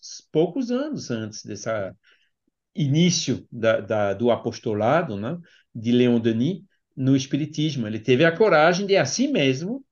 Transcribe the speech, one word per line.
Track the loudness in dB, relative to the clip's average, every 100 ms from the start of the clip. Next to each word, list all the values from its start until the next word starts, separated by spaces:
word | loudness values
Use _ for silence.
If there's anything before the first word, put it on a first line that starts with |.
| -20 -20 _
poucos | 0 0 -2 -4
anos | -4 -4 -8 -6
antes | -8 -8 -12
dessa | -14 -10 -6 -6 -6 -12 _ _ _ _ _ _ _
início | -4 0 2 2 0 -2 -6 -6
da, | -2 0 0
da, | 0 -2 0
do | 0 0
apostolado, | 0 -2 -6 -6 -2 2 0 -2 -6
né, | -8 -10 -14 _ _
de | -6 0
Leon | 4 4 4
Denis | 2 0 -2 -4 -12 _ _ -4
no | 2 2
espiritismo. | 0 -4 -4 -4 -4 -2 -6
Ele | -4
teve | 2 4
a | 4 4
coragem | 4 6 4 2 2
de, | 2
a |
si | 2 -2 0
mesmo, | 2 0 0 -4 -10 -12